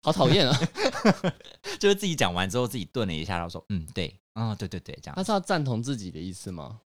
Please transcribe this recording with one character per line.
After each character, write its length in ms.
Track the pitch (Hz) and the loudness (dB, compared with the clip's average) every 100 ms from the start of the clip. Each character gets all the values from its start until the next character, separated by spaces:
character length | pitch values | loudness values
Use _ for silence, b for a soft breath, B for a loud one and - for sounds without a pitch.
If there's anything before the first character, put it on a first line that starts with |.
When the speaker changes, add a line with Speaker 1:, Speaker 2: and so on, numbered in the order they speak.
Speaker 1:
好 80 | - | 0
讨 180 | 160 165 | 4 6
厌 200 | 175 135 | 6 6
啊。 100 | 131 | 4
Speaker 2:
<laughs> 1160 | 165 - 403 - 226 - 185 - - - - - | 0 0 -2 2 4 4 0 -4 -14 -16 -12 2
就 100 | 202 | 4
是 60 | |
自 100 | 202 | 4
己 100 | 208 | 2
讲 180 | 156 98 | 2 2
完 160 | 87 95 | 2 0
之 100 | 107 | 0
后， 80 | 123 | 0
自 100 | 127 | -2
己 80 | |
顿 240 | 87 131 104 | -6 -4 -2
了 60 | |
一 100 | 78 | -2
下， 120 | 80 90 | -2 -4
然 60 | |
后 60 | 85 | -4
说 160 | 87 - | -8 -4
，“嗯， 160 | 95 78 | -4 -4
对。 200 | 87 85 - _ | -4 -6 -6 _
嗯， 200 | - 113 104 | -6 -4 -4
对， 120 | 92 | -6
对， 100 | 90 | -8
对。” 140 | - - | -12 -16
这 60 | - | -12
样。 80 | 71 | -6
Speaker 1:
他 80 | |
是 80 | 190 | -2
要 80 | 208 | -2
赞 240 | 185 180 | 0 0
同 180 | 139 113 | 0 -2
自 140 | 120 131 | -2 -6
己 140 | 95 | -6
的 80 | 80 | -10
意 120 | 90 | -10
思 200 | 92 - | -10 -12
吗？ 300 | 87 69 110 | -12 -12 -16